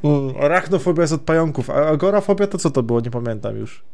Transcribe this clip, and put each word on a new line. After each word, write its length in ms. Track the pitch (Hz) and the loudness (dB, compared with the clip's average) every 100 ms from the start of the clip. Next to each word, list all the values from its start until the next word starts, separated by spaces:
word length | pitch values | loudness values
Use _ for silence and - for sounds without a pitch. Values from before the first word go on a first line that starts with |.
Mm, 320 | 147 147 135 131 | 2 2 0 0
arachnofobia 600 | 143 175 180 180 185 165 | 2 2 2 0 2 2
jest 100 | 165 | 2
od 80 | 156 | 0
pająków, 500 | - 160 165 139 120 | 0 2 2 -2 -2
a 40 | |
agorafobia 720 | 139 151 156 180 202 202 196 202 | 0 2 2 2 2 2 0 0
to 120 | 190 | 0
co 120 | 165 | 0
to 120 | 139 | 0
było? 180 | 117 117 | 0 0
Nie 100 | 117 | -2
pamiętam 460 | 120 117 110 110 107 | -6 -6 -6 -6 -6
już. 260 | 107 - - | -10 -12 -16